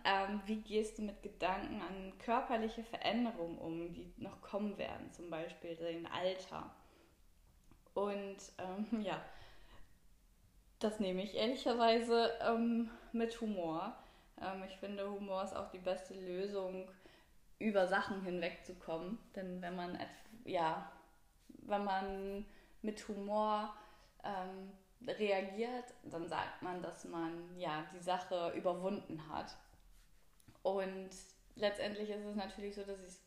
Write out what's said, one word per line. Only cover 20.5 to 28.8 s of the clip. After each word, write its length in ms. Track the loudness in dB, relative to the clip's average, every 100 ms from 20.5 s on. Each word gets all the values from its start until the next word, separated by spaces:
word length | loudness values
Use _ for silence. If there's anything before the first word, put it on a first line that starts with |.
| 4 4 2 -4 -14 -20 -20 -20 _ -20
wenn 380 | -14 0 2 4
man 600 | 2 2 -2 -2 -4 -6 -12 -20 -6
mit 260 | -4 -4 -6
Humor, 680 | -4 2 4 4 4 0 -8 -16 -20 -20 -8
ähm, 480 | -4 -2 -4 -6 -10 -14 -20 -10 -4
reagiert, 880 | 0 4 4 2 -2 -2 -2 -6 -12
dann 240 | -8 -6 -2
sagt 340 | -2 -2 -4
man, 200 | -4 -4
dass 240 | -4 -8 -8
man, 520 | -4 -2 -4 -8 -4
ja, 280 | -2 -2 -4
die 100 | -6
Sache 500 | 0 0 2 0 2 2
überwunden 760 | 2 2